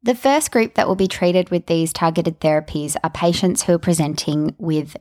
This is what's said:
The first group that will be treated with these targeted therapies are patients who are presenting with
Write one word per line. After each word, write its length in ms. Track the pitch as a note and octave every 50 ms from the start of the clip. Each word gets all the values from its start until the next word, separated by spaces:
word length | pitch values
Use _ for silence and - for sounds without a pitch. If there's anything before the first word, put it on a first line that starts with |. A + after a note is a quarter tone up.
| _
The 120 | A#3 B3+
first 360 | A#3 - C4+ C#4 D4+ D4+ -
group 220 | - B3 A3+ A3+ _
that 160 | - G#3 -
will 80 | F#3+ F#3
be 100 | G3 F#3
treated 420 | - - - F3+ F3 F#3 F3+ -
with 180 | F3 F3 E3+ -
these 260 | E3+ E3 E3 D#3+ -
targeted 480 | - - E3 D#3+ E3+ E3 D#3+ D#3+ _
therapies 560 | - D#3+ D#3 D#3 D#3 - - D#3 D3 D3 D3 -
are 80 | - D#3+
patients 540 | - - - F3 F3 E3+ - F#3 F3+ - -
who 100 | - F3
are 60 | E3+
presenting 760 | - - E3+ D#3+ D#3+ D3 D#3 - - - D3+ D3+ D3+ D#3 D#3 _
with 400 | - E3 D#3 D3+ D3 D3 - -